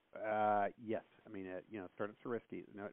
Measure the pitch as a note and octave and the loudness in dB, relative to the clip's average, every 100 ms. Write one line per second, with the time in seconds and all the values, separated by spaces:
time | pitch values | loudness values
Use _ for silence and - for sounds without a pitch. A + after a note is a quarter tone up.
0 | _ - G#2+ G#2+ G#2+ G#2 G2+ - A2 G#2+ | _ -4 0 4 6 6 4 0 -2 -2
1 | - - - G2+ F#2+ F#2 - G#2 F2+ - | -2 -16 -10 -6 -4 -6 -6 -8 -8 -4
2 | G#2+ G#2+ C3+ A2+ - F#2+ - G2+ G2+ | -4 -4 -4 -4 -4 -8 -8 -10 -10